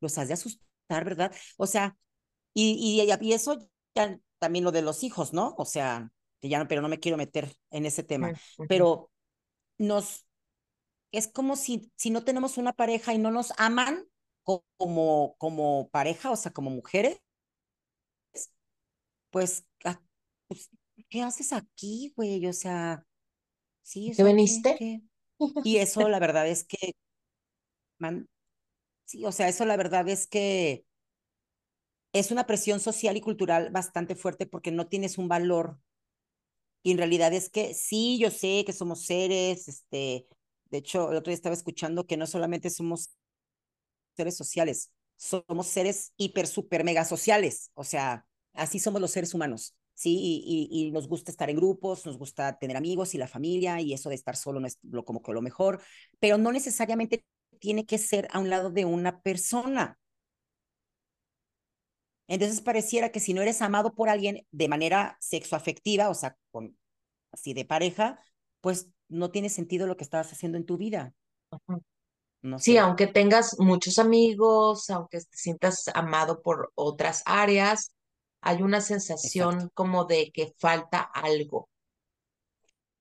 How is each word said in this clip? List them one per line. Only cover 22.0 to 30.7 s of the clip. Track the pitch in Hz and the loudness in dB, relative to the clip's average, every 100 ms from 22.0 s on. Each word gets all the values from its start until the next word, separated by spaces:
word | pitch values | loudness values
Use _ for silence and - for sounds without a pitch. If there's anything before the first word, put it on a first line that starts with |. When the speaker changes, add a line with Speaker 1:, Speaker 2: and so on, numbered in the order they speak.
| 285 269 | -8 -4
Speaker 1:
güey? | 214 196 180 | -2 -2 -2
O | |
sea, | 180 190 175 170 160 - _ _ _ _ _ _ _ | -4 -4 -4 -4 -6 -10 _ _ _ _ _ _ _
sí, | - 196 220 | -16 -10 -4
o | |
Speaker 2:
¿Qué | |
Speaker 1:
sea, | 220 | 6
¿qué, | 196 | 8
Speaker 2:
viniste? | 208 208 220 262 - | 8 6 4 2 0
Speaker 1:
qué? | 226 226 - _ _ _ | -2 -8 -12 _ _ _
Speaker 2:
<laughs> | 294 294 | -2 0
Speaker 1:
Y | 240 220 | 2 4
eso, | 196 214 214 | 4 4 4
la | 196 | 4
verdad | 170 156 156 | 4 4 2
es | 170 | 0
que, | - - 185 - _ _ _ _ _ _ _ _ _ _ | -6 -8 -8 -8 _ _ _ _ _ _ _ _ _ _
man-, | 165 175 - _ _ _ _ _ _ _ | -6 -6 -10 _ _ _ _ _ _ _
sí, | - 214 214 | -18 -8 -6
o | |
sea, | 180 185 | 0 0
eso | 180 220 | 2 0
la | 208 | 2
verdad | 175 180 180 | 2 0 0
es | 196 - | -2 -2
que | 208 202 190 165 | -2 0 2 0